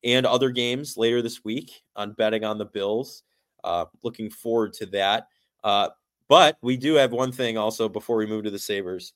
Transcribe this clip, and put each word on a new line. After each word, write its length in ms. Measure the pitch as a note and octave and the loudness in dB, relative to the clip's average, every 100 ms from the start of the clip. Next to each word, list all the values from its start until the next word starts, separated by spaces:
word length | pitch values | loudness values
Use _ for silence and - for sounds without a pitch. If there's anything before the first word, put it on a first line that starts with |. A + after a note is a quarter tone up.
and 240 | A#2+ B2 B2 | 2 2 4
other 240 | B2 C3 | 2 2
games 460 | B2 A#2+ B2+ C#3+ - | 0 -2 -4 -6 0
later 240 | A#2 A#2+ | 2 2
this 220 | A#2 A#2+ | -2 -6
week 380 | G#2+ A#2+ - - _ - | -8 -8 -8 -20 _ -10
on 160 | G#2 | -10
Betting 320 | G#2 G#2+ A2 | -2 0 0
on 140 | G#2+ G#2+ | -2 -6
the 60 | |
Bills. 580 | G2+ G#2 G2 A2 C3+ - _ _ _ _ | -6 -4 -2 -2 -4 -14 _ _ _ _
Uh, 240 | - E2+ E2 _ | -4 -4 -4 _
looking 280 | A#2+ - G#2+ | -12 -8 -12
forward 420 | - A#2 A#2 G#2+ | -10 -2 0 -2
to 120 | - G2+ | -6 -6
that. 420 | G2 G2 A2 - _ _ _ | -2 0 0 -4 _ _ _
Uh, 260 | G#2+ G2+ F#2+ - _ _ _ | 0 2 0 -4 _ _ _
but 280 | D#3 D#3 - | 8 8 4
we 140 | A#2+ B2+ | -4 -2
do 180 | C3+ | 2
have 180 | D#3 C3 | 4 4
one 200 | A#2+ B2+ | 2 -4
thing 240 | B2+ A#2+ A2 | -2 -4 0
also 300 | G#2+ G#2+ A2 | -2 -2 -4
before 280 | G#2 - A2+ | -4 -2 -2
we 100 | G#2+ | 0
move 180 | G#2+ | -4
to 60 | G#2 | -4
the 80 | G2 | -8
Sabres. 540 | - G2+ F2+ F#2 F2+ | -6 -6 -4 -8 -12